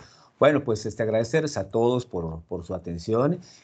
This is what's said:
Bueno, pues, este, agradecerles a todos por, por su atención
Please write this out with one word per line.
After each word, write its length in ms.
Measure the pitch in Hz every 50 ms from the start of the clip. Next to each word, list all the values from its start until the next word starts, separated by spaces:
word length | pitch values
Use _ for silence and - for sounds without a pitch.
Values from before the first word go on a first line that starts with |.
| - - - - - _ _ -
Bueno, 240 | - 143 156 135
pues, 220 | - 120 110 104 -
este, 200 | 113 101 - 113
agradecerles 520 | 110 110 110 117 113 - 160 156 147 -
a 140 | 101 92 -
todos 340 | - 117 117 120 127 123 123
por, 380 | - - 90 82 80 80 80
por 240 | 80 - 92 87 85
su 80 | - 92
atención 640 | 87 - 87 85 85 - 110 110 120 135 147 180 180 - - - -